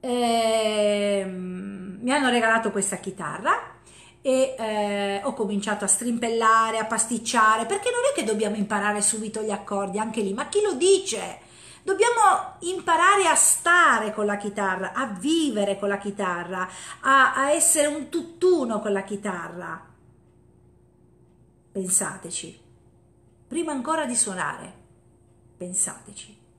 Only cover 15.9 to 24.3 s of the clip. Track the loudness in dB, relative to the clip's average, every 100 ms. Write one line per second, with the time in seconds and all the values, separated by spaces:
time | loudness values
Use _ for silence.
15.9 | -2 -4 -4 -2 -2 -6 -6 -6 -8 -16
16.9 | -6 2 6 4 2 2 2 4 4 2
17.9 | 0 -6 -6 -6 0 4 4 2 -2 -2
18.9 | -2 -2 -6 -6 -6 -10 -12 -12 -12 -14
19.9 | -20 -20 _ _ _ _ _ _ _ _
20.9 | _ _ _ _ _ _ _ _ -8 -2
21.9 | -2 -2 -8 -10 -10 -10 -16 _ _ _
22.9 | _ _ _ _ _ _ -6 -4 -4 -2
23.9 | -2 -2 -2 -2